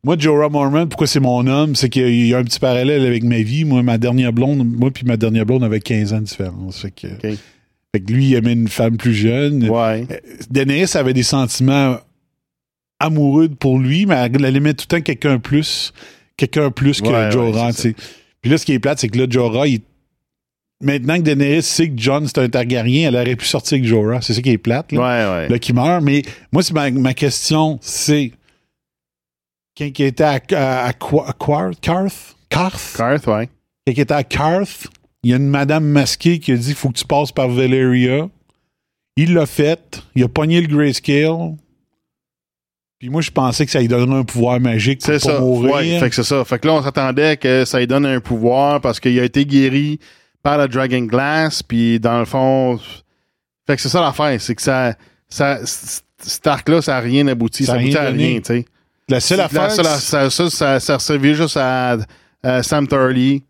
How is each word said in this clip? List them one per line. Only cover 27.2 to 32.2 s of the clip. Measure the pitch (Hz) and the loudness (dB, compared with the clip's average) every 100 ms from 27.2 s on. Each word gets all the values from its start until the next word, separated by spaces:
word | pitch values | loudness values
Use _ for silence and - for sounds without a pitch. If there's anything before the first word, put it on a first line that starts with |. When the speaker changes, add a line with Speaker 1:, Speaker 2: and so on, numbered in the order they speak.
| 143 - - 156 156 139 | -2 -2 0 0 0 -2
Speaker 1:
c'est | - - - 147 127 - _ _ _ _ _ _ _ _ _ _ _ _ _ - | -8 -6 0 0 0 -8 _ _ _ _ _ _ _ _ _ _ _ _ _ -10
quand | 147 135 | -8 0
il | 139 | 0
était | 120 | 2
à, | 156 135 - 151 | 2 2 -2 0
à, | 135 127 123 | 0 0 -2
à | |
Qua-, | - - 147 - | -4 0 0 0
à | |
Quarth, | - - 147 185 170 | -6 -2 -2 -2 -4
Karth? | - 175 190 - | -2 -2 -2 -6